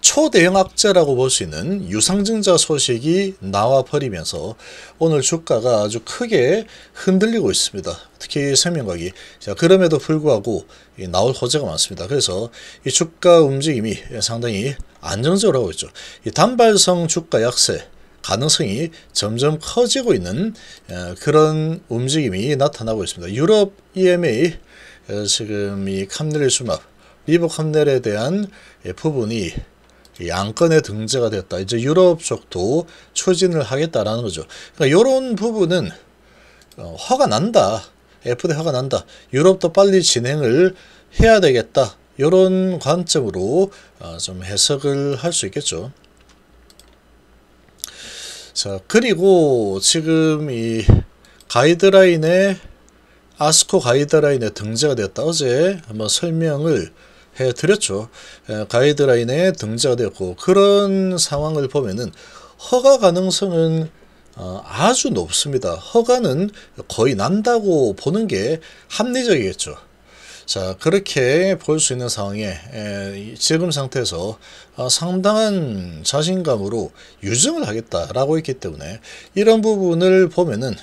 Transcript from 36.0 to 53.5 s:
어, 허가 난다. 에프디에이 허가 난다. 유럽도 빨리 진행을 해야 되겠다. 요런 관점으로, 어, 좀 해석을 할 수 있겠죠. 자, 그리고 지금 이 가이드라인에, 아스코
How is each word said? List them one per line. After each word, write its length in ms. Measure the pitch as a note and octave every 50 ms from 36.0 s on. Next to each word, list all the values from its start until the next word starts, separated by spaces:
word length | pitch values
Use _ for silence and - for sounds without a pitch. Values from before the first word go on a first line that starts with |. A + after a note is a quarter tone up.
| - _ _ _ _ _ _ - - - _ _ - _ - -
어, 180 | G2+ E2+ E2
허가 300 | D#2+ - - B3 C4 C#4+
난다. 580 | G3 G#2+ A2 D#3+ A3 A#3 G3+ B2 F#2+ A2 A2 - - _ _ _ _ _ _ _
에프디에이 340 | B2+ B2 B2 - F3 D#3 C#3+
허가 140 | D#3+ E3
난다. 340 | C#3 B2 B2+ - - G2+ - - - - - _ -
유럽도 400 | C3 D3+ F#3 F#3+ F#3 - E3+ E3
빨리 280 | G3 G3 G3+ F#3+ F#3+ E3+
진행을 720 | - - B2 A#2+ B2 C#3 D#3 C#3+ A#2 A#2 D3 F3+ F#3 F#3 - - - - - _ _ - -
해야 200 | - A3+ A3+ G#3+
되겠다. 580 | F#3 D#3 C3 A#2 A2 - _ - C3 G#2+ - _ _ _ _ -
요런 580 | C3+ D3+ F3+ F#3 F#3 F#3 F#3 F#3 F#3 F#3+ F3+ D#3
관점으로, 920 | - C3+ D3+ F3 F3+ E3+ - D#3+ C3 G#2+ F#2+ F#2+ F#2 G#2 C3 F3 G3 G3 - - - - _ _
어, 180 | F2 F2 E2 E2
좀 240 | - - F#2 F#2 F2+
해석을 720 | F2+ G2+ G2+ - - D3 C3+ C#3 C#3+ C#3 C#3 C#3 C#3+ C#3+
할 180 | B2 D3+ E3+ E3
수 140 | - - G2
있겠죠. 440 | - D3 C#3+ - - E2 F2+ B2+ C#3 _ _ _ _ _ _ _ _ _ _ _ _ - _ _ - _ - _ _ _ _ _ _ _ _ _ _ _ _ _ _ _ _ _ _ _ - - - - - - - - - - - - - - _
자, 260 | - - G2+ G2 F#2+ -
그리고 960 | _ - A3 B3 B3 G3 D#3+ F3 G3 F#3+ F3+ E3 D3 C3 A#2+ A2 G2+ F#2+ G2
지금 720 | F#2+ - - E3 D#3 D#3+ D#3+ D#3+ D#3+ D#3+ D#3 D3+ D3+ D3
이 340 | B2+ A#2 A2+ A#2 A2+ A2+ G#2+ - - - - - _ _ _ - _ _ - _
가이드라인에, 1120 | - A#2+ B2+ D3+ E3+ E3 G3 G3 F#3+ G3 F#3+ F#3 F3 D#3+ D#3 D#3+ F3 F#3 G3 G3 F#3+ F#3 - - - _ _ _ _ _ _ _ _ _ _ _ _ -
아스코 400 | D3+ D3+